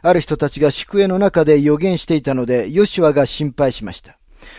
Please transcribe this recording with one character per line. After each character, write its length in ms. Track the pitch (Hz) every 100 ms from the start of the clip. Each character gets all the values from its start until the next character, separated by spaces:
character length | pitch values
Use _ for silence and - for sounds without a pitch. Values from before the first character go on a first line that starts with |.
あ 100 | 170
る 80 | 175
人 160 | - 151
た 140 | 143
ち 100 | 139
が 100 | 147
宿 300 | - - 196
営 60 | 196
の 100 | 185
中 260 | 196 170 151
で 80 | 147
預 180 | 147 151
言 200 | 190 170
し 80 | -
て 100 | 156
い 60 |
た 120 | 139
の 120 | 131 120
で、 240 | 123 104
ヨ 160 | 170 208
シ 160 | -
ュ 40 | 156
ア 80 |
が 120 | 139 185
心 280 | - 147 -
配 140 | 135
し 140 | - 98
ま 80 |
し 80 | -
た。 180 | - _ _ _ -